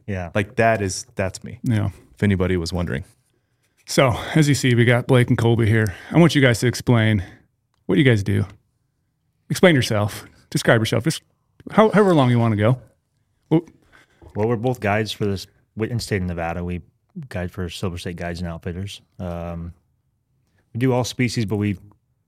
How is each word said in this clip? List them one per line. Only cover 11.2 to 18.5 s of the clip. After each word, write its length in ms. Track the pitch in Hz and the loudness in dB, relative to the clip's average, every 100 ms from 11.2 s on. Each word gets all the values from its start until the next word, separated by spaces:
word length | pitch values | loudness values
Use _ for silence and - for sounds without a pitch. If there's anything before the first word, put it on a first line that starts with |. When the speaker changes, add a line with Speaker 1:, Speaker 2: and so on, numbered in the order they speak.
| _ _ _ _ - | _ _ _ _ -4
Speaker 3:
how-, 180 | - 214 | 2 4
however 240 | 196 196 165 | 4 4 4
long 140 | 123 | 4
you 60 | 120 | 2
wanna 160 | 117 104 | 2 2
go. 240 | 107 131 - _ _ _ _ _ - | 2 0 -4 _ _ _ _ _ -2
Well, 120 | 160 - _ _ _ _ _ - 101 | -2 -2 _ _ _ _ _ -12 -4
Speaker 1:
Well, 120 | 110 | -2
we're 100 | 117 | -2
both 220 | 123 123 | -2 -2
guides 320 | 107 104 107 | -2 -2 -4
for 140 | - 104 | -4 -4
this, 200 | 95 - _ _ - | -4 -10 _ _ -8
in 200 | 110 117 | -6 -4
state 220 | - 104 | -4 -4
of 60 | 90 | -4
Nevada. 360 | 87 82 85 | -6 -6 -6
We 180 | 87 87 - _ _ - 139 | -8 -10 -12 _ _ -18 -12
guide 220 | 95 90 | -10 -10
for 160 | - 87 | -8 -10
Silver 280 | - 101 87 | -8 -8 -8
State 160 | 98 85 | -10 -10
Guides 260 | 87 85 | -10 -8
and 60 | |
Outfitters. 520 | 87 | -10